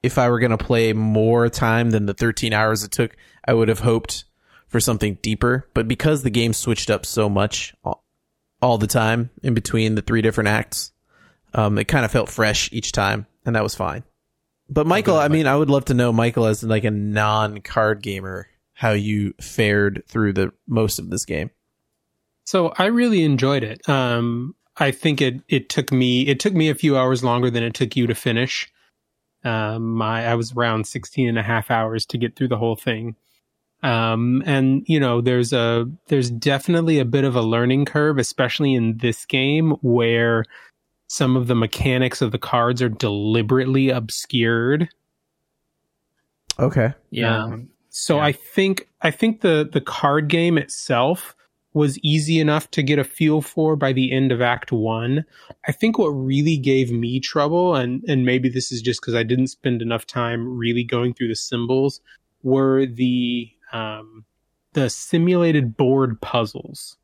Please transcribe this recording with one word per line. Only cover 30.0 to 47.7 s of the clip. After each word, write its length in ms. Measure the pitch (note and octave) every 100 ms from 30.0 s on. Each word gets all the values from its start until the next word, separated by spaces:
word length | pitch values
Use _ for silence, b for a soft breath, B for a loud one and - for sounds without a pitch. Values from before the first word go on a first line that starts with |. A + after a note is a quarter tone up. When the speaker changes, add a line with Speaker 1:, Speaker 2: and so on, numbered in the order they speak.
| A2 A2+ A#2
Speaker 2:
I 80 | A#2
was 160 | A#2
around 340 | B2 A#2+ A2 G#2+
sixteen 440 | A2 - - B2
and 100 | A2+
a 40 |
half 280 | G#2 A#2 -
hours 340 | A#2 A2 A2+ -
to 100 | B2
get 180 | A#2 -
through 140 | C3
the 80 | A2+
whole 180 | A#2 A2
thing. 400 | - A2+ A#2 A2+ _ _ _ _ _ _
Um, 600 | C3+ A#2 A2+ A2+ A#2+ B2+ D#3+
and, 380 | C3+ C3 C3+ -
you 140 | D#3+
know, 220 | C3+ A#2+
there's 320 | A#2+ B2 A#2+
a, 360 | B2+ A#2 A#2 A#2 D#3+ _
there's 220 | C#3+ B2
definitely 680 | A#2 D3 C#3 - E3+ E3 D#3
a 60 | B2
bit 180 | C#3
of 140 | C#3 B2
a 40 |
learning 440 | A2+ A#2 B2 C3 C#3+
curve, 320 | D3+ D3+ C#3+
especially 560 | A#2+ - C3 - C#3+
in 240 | B2+ A#2 A2+
this 260 | A#2+ A2 -
game 460 | C3+ C3+ D3+ D#3+ C#3+
where 640 | C3 A#2+ A#2 A#2 A#2 A2+ A2+ B B _ _ _ _
some 280 | - C3+ B2+
of 100 | B2
the 80 | A#2+
mechanics 680 | A2+ - C#3 B2+ B2+ -
of 100 | A#2
the 60 | A2+
cards 420 | - B2 A#2 B2
are 80 | B2
deliberately 1000 | G#2+ A#2 G2+ G#2 A2+ A2 B2+ C3 C3 C3+
obscured. 1000 | B2+ A2 - - B2 A#2 A#2 A#2+ D3+ E3 _ _ _ _ _ _ _ _ _ _ _ _ _ _ _ _ -
Speaker 1:
Okay. 340 | C#3+ D3+ A2+ - _
Speaker 3:
Yeah. 320 | - A#2 A2+
Speaker 2:
Um, 260 | A2 A2+ C3